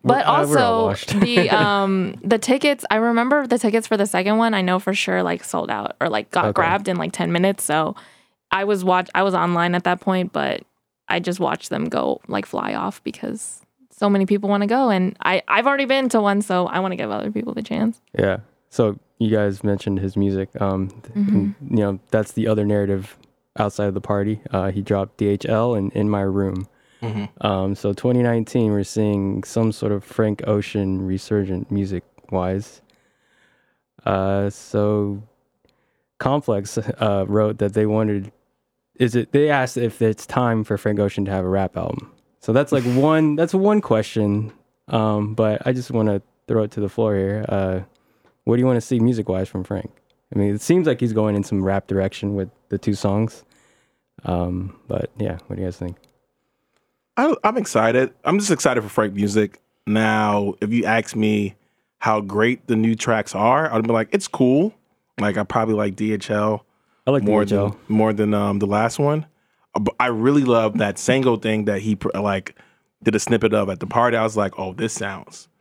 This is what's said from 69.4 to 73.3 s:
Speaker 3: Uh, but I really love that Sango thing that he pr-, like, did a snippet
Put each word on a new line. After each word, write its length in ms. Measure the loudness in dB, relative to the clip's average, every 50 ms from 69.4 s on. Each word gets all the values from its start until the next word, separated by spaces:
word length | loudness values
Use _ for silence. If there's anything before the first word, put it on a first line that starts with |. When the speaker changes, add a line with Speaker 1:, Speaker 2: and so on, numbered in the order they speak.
| _ _ _ _ _ _ _
Speaker 3:
Uh, 60 | -2
but 140 | -2 -2 0 _
I 80 | 0
really 380 | 0 0 2 2 4 4 4 4
love 340 | 6 4 4 4 2 0 0
that 180 | -2 -2 -2
Sango 440 | -4 0 2 2 4 4 2 2 2
thing 240 | 0 -2 0 0 0
that 140 | -2 -2 -2
he 140 | -2 -2 -4
pr-, 140 | -2 -2 -4 -4 -2
like, 360 | -2 -2 -2 -2 -4 -10 -20 _ -20 _ _ _ _ _ _ _
did 120 | 0 0 0
a 40 | 0
snippet 320 | 0 2